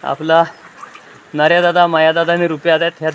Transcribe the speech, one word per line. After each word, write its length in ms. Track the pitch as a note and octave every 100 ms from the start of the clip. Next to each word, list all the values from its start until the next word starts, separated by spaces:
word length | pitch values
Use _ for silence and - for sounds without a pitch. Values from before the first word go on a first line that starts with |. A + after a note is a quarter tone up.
आपला 400 | C#3 C#3 D#3 E3 E3 - - - - - - - -
नार्या 280 | D3+ D3+ F3
दादा, 240 | F3 F3 F3
माया 240 | D#3+ D#3+
दादा 220 | D#3+ E3
आणि 140 | F3 E3+
रुपया 300 | D#3 E3+ D#3
दादा, 180 | E3+ -
ह्या 100 | D#3+